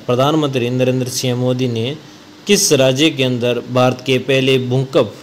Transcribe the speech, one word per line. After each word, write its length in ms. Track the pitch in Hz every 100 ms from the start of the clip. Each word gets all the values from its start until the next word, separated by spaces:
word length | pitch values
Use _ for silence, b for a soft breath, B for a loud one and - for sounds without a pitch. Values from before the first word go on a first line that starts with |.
| -
प्रधानमंत्री 640 | 123 139 156 147 135 120
नरेंद्र 380 | 127 127 127 123
सिंह 280 | - 131 123
मोदी 320 | 127 127 127
ने 280 | 113 120 160 B B B - -
किस 260 | 202 -
राज्य 380 | 143 131 131 160
के 140 | 139
अंदर 340 | 127 123 120 120
भारत 440 | 120 123 127 127 -
के 120 | 127
पहले 400 | 127 135 131 131
भूकंप 560 | 123 127 135 165 107 -